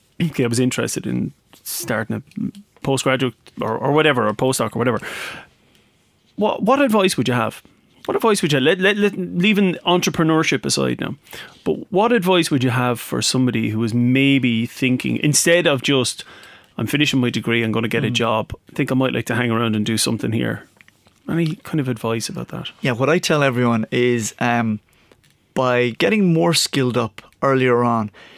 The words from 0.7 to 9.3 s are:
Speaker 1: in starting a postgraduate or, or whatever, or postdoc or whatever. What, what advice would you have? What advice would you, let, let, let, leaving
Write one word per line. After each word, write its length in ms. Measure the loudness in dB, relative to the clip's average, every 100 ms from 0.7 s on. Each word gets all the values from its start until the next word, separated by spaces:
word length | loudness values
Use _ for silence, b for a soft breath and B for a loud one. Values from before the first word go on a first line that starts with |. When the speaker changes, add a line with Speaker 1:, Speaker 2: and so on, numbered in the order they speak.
| 0 -4 -4 -4
Speaker 1:
in 240 | -4 -6 -8 _ -20
starting 520 | -12 -8 -4 -4 -4 -8
a 60 | -8 -10 -8 -10 -20 _
postgraduate 520 | -4 -2 0 0 -2 -4 -14 -8
or, 140 | -6 -2
or 140 | 0
whatever, 360 | 2 4 4 0
or 60 |
postdoc 420 | 0 0 0 -2 -2
or 40 |
whatever. 200 | -2 -2 B B B B B _ _ _ _ _ _ _ _ -4
What, 280 | -2 0
what 180 | 2 2
advice 360 | 4 4 2 2
would 100 | 0
you 60 |
have? 280 | 0 -2 -4 -16 _ _ _ -4
What 100 | 0
advice 260 | 2 2
would 120 | 2
you, 60 | 2
let, 180 | 2 2
let, 160 | 2 2
let, 200 | 0 -2
leaving 580 | -4